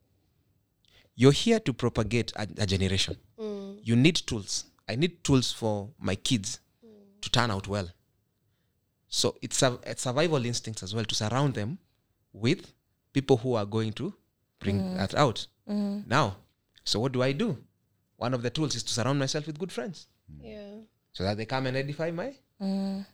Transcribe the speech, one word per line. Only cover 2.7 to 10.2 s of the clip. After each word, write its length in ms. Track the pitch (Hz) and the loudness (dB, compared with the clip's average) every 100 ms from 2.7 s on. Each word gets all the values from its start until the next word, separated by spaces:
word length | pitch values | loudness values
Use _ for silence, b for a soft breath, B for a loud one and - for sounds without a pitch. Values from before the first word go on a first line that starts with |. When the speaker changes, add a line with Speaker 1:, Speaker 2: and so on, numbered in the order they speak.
| 95 95 95 - - _ - | 2 4 2 0 -4 _ -12
Speaker 2:
Mm. 400 | 214 202 196 202 | -8 -8 -10 -6
Speaker 1:
You 140 | 113 117 | 2 6
need 200 | 151 165 | 6 4
tools. 480 | - 113 95 - - _ - | -2 -6 -4 -8 -10 _ -4
I 80 | 113 | 0
need 260 | 175 - | -2 0
tools 280 | - 135 117 | 4 4 4
for 380 | - 113 104 101 - | -2 -2 -2 -6 -6
my 160 | 95 98 | -2 -2
kids 440 | - 123 101 - _ _ | 0 0 -2 -10 _ _
Speaker 2:
Mm. 360 | - - - - | -20 -20 -20 -14
Speaker 1:
to 100 | - | 0
turn 200 | 123 120 | 2 2
out 180 | 98 98 | 0 -2
well. 200 | 101 87 - _ _ _ _ _ _ _ _ _ _ - | -4 -4 -10 _ _ _ _ _ _ _ _ _ _ -6
So 280 | - - - | 0 0 -2
it's 200 | 113 - | -4 2
a, 160 | 135 120 - | 2 0 -8
it's 160 | 117 | -6
survival 420 | 127 123 | -2 0